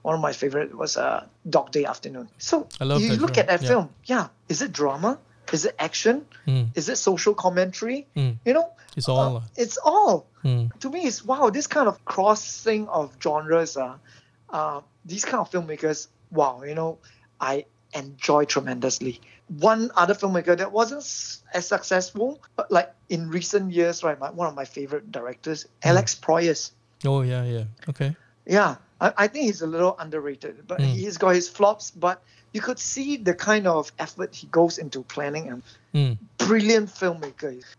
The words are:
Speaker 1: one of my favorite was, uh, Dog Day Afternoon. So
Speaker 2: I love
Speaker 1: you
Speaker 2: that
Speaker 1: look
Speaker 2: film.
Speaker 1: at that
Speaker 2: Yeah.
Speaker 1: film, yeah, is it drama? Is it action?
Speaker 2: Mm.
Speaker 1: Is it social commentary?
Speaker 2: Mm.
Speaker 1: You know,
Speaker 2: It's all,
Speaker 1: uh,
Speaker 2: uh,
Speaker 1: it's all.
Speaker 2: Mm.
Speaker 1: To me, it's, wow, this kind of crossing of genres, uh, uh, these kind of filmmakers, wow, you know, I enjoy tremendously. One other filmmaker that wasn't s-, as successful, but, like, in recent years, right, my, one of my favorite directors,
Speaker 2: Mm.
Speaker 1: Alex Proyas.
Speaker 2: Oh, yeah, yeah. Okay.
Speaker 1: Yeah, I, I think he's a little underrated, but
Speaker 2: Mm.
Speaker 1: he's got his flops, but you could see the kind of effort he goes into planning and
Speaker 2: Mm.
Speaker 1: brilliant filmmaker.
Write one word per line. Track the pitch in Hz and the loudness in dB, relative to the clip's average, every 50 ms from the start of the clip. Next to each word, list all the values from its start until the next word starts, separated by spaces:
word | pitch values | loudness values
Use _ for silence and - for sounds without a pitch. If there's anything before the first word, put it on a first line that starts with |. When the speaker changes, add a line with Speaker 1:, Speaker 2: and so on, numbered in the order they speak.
Speaker 1:
one | _ 151 160 | _ -2 -2
of | 165 | 0
my | 151 143 127 | -2 -4 -2
favorite | - 135 139 131 147 151 143 139 | -2 -4 -2 -2 -2 -4 -4 -6
was, | - 156 147 - | -6 -4 -4 -2
uh, | - 131 135 117 - - - _ _ _ 165 | -2 0 0 -2 -4 -6 -10 _ _ _ 2
Dog | 147 151 139 - | 2 2 2 2
Day | - 151 143 | -2 -2 -2
Afternoon. | - 117 - - 127 131 127 120 - _ | -2 -4 -8 -10 -12 -12 -12 -14 -14 _
So | _ - - 339 311 - - - - | _ -2 0 0 0 0 -4 -8 -4
Speaker 2:
I | 139 | -2
love | 135 143 202 | 2 2 2
Speaker 1:
you | 208 233 | 4 2
Speaker 2:
that | 220 226 | 2 2
Speaker 1:
look | 311 - - | 2 2 2
Speaker 2:
film. | - | 2
Speaker 1:
at | 185 | 4
that | 196 180 170 | 4 2 2
Speaker 2:
Yeah. | 131 127 | 4 4
Speaker 1:
film, | 247 226 170 - - _ _ | 4 2 2 -2 -10 _ _
yeah, | - 254 233 165 - _ _ _ _ | 0 0 0 0 -4 _ _ _ _
is | 160 - | -4 -4
it | 277 233 165 | -4 -6 -2
drama? | - 147 139 135 147 180 226 277 - _ _ _ _ _ - - | 0 0 0 0 0 -2 -2 -2 -2 _ _ _ _ _ -4 -2
Is | 156 156 | 0 0
it | 214 - - | -2 -2 -2
action? | 156 - - - - 220 240 294 294 _ - - _ | -6 -4 -4 0 2 2 2 2 -2 _ -20 -6 _
Speaker 2:
Mm. | 147 131 131 117 113 - | 0 2 2 2 0 -2
Speaker 1:
Is | 175 147 208 | -4 -4 -2
it | - | -4
social | - - 196 190 170 - 208 208 | 0 2 2 2 4 2 2 0
commentary? | - - 185 180 180 185 185 - - 220 233 254 285 277 _ _ | 2 0 0 2 2 0 0 -2 -6 -4 -4 -4 -6 -8 _ _
Speaker 2:
Mm. | 151 135 127 117 117 _ | -2 0 0 -2 -2 _
Speaker 1:
You | 233 262 | 2 4
know, | 320 330 330 - _ - - - | 4 2 0 -6 _ -20 -12 -8
Speaker 2:
It's | - 120 | -4 -2
all, | 135 131 131 135 131 123 | 0 2 2 2 2 0
Speaker 1:
uh, | 117 | -4
Speaker 2:
uh, | 117 110 _ | -8 -10 _
Speaker 1:
it's | - 240 226 - | -4 -4 -4 -4
all. | - - - 349 415 415 311 190 151 - _ _ _ - | 0 2 4 6 6 6 6 4 2 0 _ _ _ 0
Speaker 2:
Mm. | 139 123 120 117 117 - - | 0 2 2 0 -2 -4 -6
Speaker 1:
To | - 262 | -8 -6
me, | 285 359 349 | -4 -2 -2
it's, | 254 220 - - | -2 -2 -4 -2
wow, | 202 262 277 277 220 | -2 2 4 4 4
this | 202 294 285 | 4 0 -4
kind | - - 302 269 | 0 2 4 4
of | 208 190 - _ | 4 2 0 _
crossing | - - - 190 208 214 214 - - - - - 226 220 214 214 208 | -4 -2 2 4 4 4 2 0 -12 -12 -4 -2 0 0 0 -2 -2
of | - 165 147 139 - - | -2 -2 -2 -4 -8 -4
genres, | - 151 151 151 156 156 160 165 165 151 - | -2 0 0 0 2 2 2 2 2 0 -4
uh, | 139 131 123 131 151 _ - - - _ _ _ _ _ - | -6 -6 -6 -8 -16 _ -20 -20 -20 _ _ _ _ _ -8
uh, | 202 156 156 151 147 143 - _ _ _ _ | -6 -4 -4 -4 -6 -8 -12 _ _ _ _
these | 170 175 202 - | -12 -8 -6 -4
kind | - 254 226 | -2 -2 -2
of | 175 - | -2 -2
filmmakers, | - 180 165 156 156 147 160 156 151 - - _ _ _ _ _ | -4 -4 -4 -4 -6 -2 -2 -2 -2 -2 -8 _ _ _ _ _
wow, | - 156 147 135 123 123 135 | 2 2 2 2 0 -4 -12
you | 147 151 | -8 -6
know, | 160 160 165 160 _ _ - _ _ _ _ _ _ | -4 -4 -4 -6 _ _ -20 _ _ _ _ _ _
I | 139 131 135 143 - _ _ _ _ _ - | -2 -2 -2 -2 -4 _ _ _ _ _ -12
enjoy | 147 135 139 139 - - - 147 147 147 | -12 -10 -12 -12 -4 0 4 4 4 4
tremendously. | 143 - 143 135 131 127 123 123 131 - - 135 127 120 - _ _ - _ _ - 175 143 | 2 0 -2 -2 -2 -4 -2 -2 -2 -2 -2 -4 -6 -8 -8 _ _ -20 _ _ -14 -4 2
One | 156 220 220 220 226 247 - | 4 4 4 4 0 0 2
other | 180 170 175 202 | 2 4 4 2
filmmaker | - 202 196 185 175 165 175 175 | 0 0 0 0 0 4 4 4
that | 175 190 196 | 4 2 -2
wasn't | 196 220 226 220 277 294 | 2 0 0 0 -2 -10
s-, | - - - - - - - - _ _ - | -10 -10 -10 -10 -10 -12 -14 -16 _ _ -6
as | 180 180 | -4 -2
successful, | - 202 - - - 190 185 185 - - 208 220 262 294 - - _ _ | -2 -2 -2 0 0 0 0 0 -2 -4 -2 -2 -2 -4 -8 -18 _ _
but, | - - - | -8 -2 0
like, | 196 175 - - _ _ _ _ | 0 -2 -2 -4 _ _ _ _
in | 190 165 165 160 | -6 -6 -4 -4
recent | 160 180 175 - - 202 190 190 | -4 -4 -4 0 -2 -2 -2 0
years, | 175 175 170 170 165 - - | 2 2 2 2 0 -2 -2
right, | 160 147 131 | -4 -4 -4
my, | 135 151 | -8 -10
one | 143 165 175 | -6 -4 -6
of | 160 147 | -6 -4
my | 139 135 | -8 -10
favorite | - - 147 139 135 147 143 - - | -10 -8 -10 -8 -6 -8 -8 -8 -10
directors, | - 127 117 123 123 _ - 156 160 147 - - _ _ - | -12 -10 -10 -10 -12 _ -8 -8 -8 -8 -10 -18 _ _ 2
Speaker 2:
Mm. | - | 4
Speaker 1:
Alex | 170 185 - - - | 4 4 2 0 -6
Proyas. | - - - 160 170 170 165 151 - - - _ _ _ _ _ _ - | -4 0 0 2 2 2 2 0 -2 -6 -10 _ _ _ _ _ _ -2
Speaker 2:
Oh, | 139 139 139 | 0 0 0
yeah, | 131 127 127 127 123 | 0 0 -2 -2 -4
yeah. | 123 117 113 110 107 113 _ - - | -4 -4 -4 -6 -8 -10 _ -10 -10
Okay. | 143 - 143 139 160 _ _ _ _ _ _ | -6 -4 -4 -4 -4 _ _ _ _ _ _
Speaker 1:
Yeah, | - 180 202 202 160 127 - _ _ _ _ | 2 4 4 4 2 0 -4 _ _ _ _
I, | 170 202 - | 0 0 2
I | - 202 | 2 0
think | 214 - 294 294 | 0 2 0 0
he's | 220 196 185 | 0 0 -2
a | 165 | -4
little | 160 160 165 175 185 185 - | -4 0 2 2 2 2 0
underrated, | 165 160 160 156 143 147 139 - - 147 - - - | -10 -8 -8 -6 -6 -6 -8 -8 -12 -14 -14 -14 -6
but | - 180 175 | -4 0 2
Speaker 2:
Mm. | 139 | 2
Speaker 1:
he's | 135 127 - 190 208 185 - | 2 2 0 -2 -6 -2 4
got | 196 185 180 | 6 6 6
his | 180 175 - | 6 4 0
flops, | - - 202 202 214 214 - - | 2 4 6 6 6 2 -8 -16
but | _ 175 170 180 185 - _ _ _ _ _ _ - | _ 0 0 0 0 -2 _ _ _ _ _ _ -8
you | 214 | -4
could | - 247 254 - | -4 -4 -4 -4
see | - - - 269 269 285 294 | -6 -8 -6 -6 -4 -4 -4
the | 247 214 180 175 | 0 0 0 0
kind | 175 - 208 214 214 196 | 0 2 2 2 4 4
of | 185 165 156 143 - _ - | 2 2 2 0 -4 _ -10
effort | 160 151 - - 185 - - | -10 -10 -8 -10 -10 -10 -10
he | - - | -16 -14
goes | 143 - 165 170 165 170 | 0 4 4 4 4 2
into | - 165 139 - 135 127 | -6 -10 -10 -10 -12 -12
planning | - - 143 147 143 147 160 160 143 | -10 -8 -6 -6 -6 -6 -6 -8 -10
and | 123 123 - - - _ _ _ - | -12 -14 -14 -20 -20 _ _ _ 0
Speaker 2:
Mm. | 147 143 127 117 101 - - _ | 0 2 2 0 -4 -8 -16 _
Speaker 1:
brilliant | - - 190 220 226 208 214 226 220 208 - | -2 2 2 4 4 6 6 4 4 2 0
filmmaker. | - - 190 180 170 165 151 139 131 - 151 143 127 123 123 - - | -6 -4 -2 -2 -2 -4 -10 -12 -10 -8 -10 -8 -10 -10 -18 -20 -20